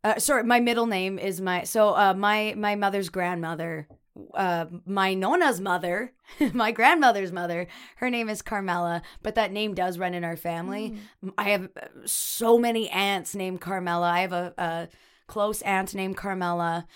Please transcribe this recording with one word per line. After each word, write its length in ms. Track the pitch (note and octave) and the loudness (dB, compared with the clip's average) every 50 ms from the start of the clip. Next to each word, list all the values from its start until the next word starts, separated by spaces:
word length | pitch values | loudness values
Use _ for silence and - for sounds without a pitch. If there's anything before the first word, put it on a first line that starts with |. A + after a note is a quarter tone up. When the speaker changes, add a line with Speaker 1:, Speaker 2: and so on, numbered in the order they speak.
| - | 2
Speaker 1:
Uh, 160 | G#3+ A3 - | 0 0 2
sorry, 240 | - - D4 B3+ - | 2 2 2 2 4
my 160 | A#3 A#3+ A#3+ | 4 4 6
middle 260 | A#3+ A#3+ A#3 A#3 A#3 | 6 4 4 2 2
name 320 | A#3 G#3 F#3 F#3 F#3+ G3 - | 2 0 0 -2 -2 -4 -4
is 220 | - G3 F#3 E3+ | -4 -4 -4 -2
my, 220 | F#3+ F#3 F3+ F3 - | -2 0 0 0 -2
so, 320 | - - A3+ G#3+ G#3+ F#3+ | 0 4 4 6 6 6
uh, 180 | - G3+ G3 F#3+ | 6 6 6 4
my, 400 | F#3+ G3+ G#3 G#3 G#3+ G#3+ G#3+ G#3 G#3 | 4 2 2 2 2 0 -2 -2 -2
my 180 | G#3 G#3 G#3 | 0 0 0
mother's 340 | G#3 G3+ G3 G3 G3+ G3 E3+ | 2 0 0 0 0 -4 -2
grandmother, 760 | - F#3 F3+ F3 F3+ E3+ E3 E3 E3 D#3 D#3+ E3+ E3 D#3 D3 _ - _ _ _ _ - - - - | -4 -4 -2 -2 -2 -4 -4 -6 -6 -6 -6 -6 -6 -8 -10 _ -18 _ _ _ _ -20 -20 -10 -4
uh, 320 | - G3 F3+ F3 E3+ E3 D#3+ F3 E3+ - | -2 0 0 0 0 -2 -6 -8 -14 -10
my 280 | F3+ G3 G3 F#3+ F#3+ F#3+ | -6 -2 0 0 0 0
nonna's 460 | F#3+ F#3+ G3 D4 F4+ F4 C#4+ A#3+ F3 | 0 0 0 2 4 4 2 2 0
mother, 540 | F#3+ G3 F3+ F3+ F#3 F3 F3 G3+ A#3+ B3 _ _ _ - - | 0 0 0 0 0 -2 -2 -2 -4 -6 _ _ _ -20 -2
<laughs> 200 | - D4+ A#3+ D#3 | 0 0 0 2
my 180 | B3 A3+ A3 | 2 0 0
grandmother's 600 | A#3 A3 A3+ C4 E4+ E4+ D4 B3 A3+ G3+ G3 F3+ | 2 6 6 6 6 8 6 6 6 4 0 -4
mother, 360 | E3+ F#3 F3 F3 E3+ E3+ F3+ F3 - - - - - - | -4 -6 -4 -4 -2 -4 -4 -6 -10 -20 -20 -20 -10 -4
her 120 | B3 B3+ | -2 -2
name 200 | B3 A#3+ A3+ A3 | 0 -2 -2 -4
is 120 | G#3+ - | -6 -8
Carmela, 600 | - - A3+ G3+ G3 F#3+ F3 F3 F3 E3+ E3+ E3+ - - - - - | -6 -6 -6 -4 -2 -2 -2 0 0 -2 -2 -4 -6 -10 -20 -10 -8
but 120 | A3 G#3+ | -2 2
that 160 | A3+ G#3+ F#3+ | 2 2 2
name 220 | F#3+ G#3 G#3+ G#3+ G3 | 0 -2 -2 -2 0
does 240 | F3 F3+ F#3 F3+ E3+ | 0 -2 -2 -2 -2
run 160 | F#3 F3+ F3+ | -4 -4 -2
in 100 | F3 E3+ | -4 -4
our 140 | E3 E3+ E3 | -6 -6 -6
family. 540 | - E3+ E3 E3+ E3+ F3+ - - - B3 | -6 -6 -6 -4 -6 -6 -6 -6 -6 -8
Speaker 2:
Mm. 60 | A3 G#3 G#3 - _ _ - | -10 -12 -14 -18 _ _ -12
Speaker 1:
M-, 100 | F#3+ - - | -8 -6 -4
I 120 | G3+ G3+ | 0 0
have, 140 | G#3 G3+ F#3 - _ - | 0 0 -2 -6 _ -16
uh, 60 | - - _ - - | -18 -18 _ -14 -8
so 520 | - - - - - - - A#3 A3+ A#3 A#3 | -6 -4 -4 -4 -4 -4 -2 6 6 6 6
many 320 | A#3+ A#3+ A3+ A3+ A3 - | 6 4 0 0 -2 -2
aunts 460 | - F#3 G3 G3 G3+ F#3+ E3 - - | -2 0 0 0 0 -2 -4 -6 -8
named 260 | G3+ F#3 F#3 F#3 F3 | -6 -6 -6 -6 -6
Carmela. 460 | - F3 G3 F#3+ F3+ F3+ E3+ F3 F3 F3 | -6 -6 -6 -4 -2 -2 0 0 2 2
I 140 | E3+ F3 | 2 2
have 120 | F#3 F#3 F3+ | 0 0 -2
a, 200 | F3 F3+ F3 - - | -4 -4 -6 -6 -6
a 300 | F3+ E3 E3 E3 E3+ E3+ _ _ _ _ _ _ _ - | -4 -4 -4 -6 -8 -10 _ _ _ _ _ _ _ -10
close 340 | - G#3+ G3+ G#3 G#3+ G#3 - | -2 -2 0 0 0 -4 -2
aunt 300 | G3+ G3 F#3+ F#3+ F#3+ - | 0 0 0 -2 -2 -4
named 200 | G3 F#3+ F#3+ F#3+ - | -6 -4 -4 -4 -6
Carmela. 720 | - G3+ F#3+ F#3+ F3+ F3 F3 F3 E3+ E3+ E3 E3+ E3+ - - | -4 -6 -4 -2 -2 -2 0 0 0 0 -2 -2 -6 -10 -18